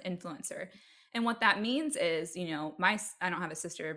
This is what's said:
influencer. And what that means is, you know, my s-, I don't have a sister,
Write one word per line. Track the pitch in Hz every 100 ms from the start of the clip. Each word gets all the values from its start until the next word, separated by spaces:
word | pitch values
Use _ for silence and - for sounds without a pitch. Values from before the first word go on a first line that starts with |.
| 185
influencer. | 180 175 147 - - 185 - - - _
And | 233 233
what | 226
that | 220 196
means | 226 269 311 -
is, | 170 160 165 180
you | 175
know, | 151 156 151
my | 190
s-, | 214 - -
I | 180
don't | 175
have | 165
a | 160
sister, | 175 - 156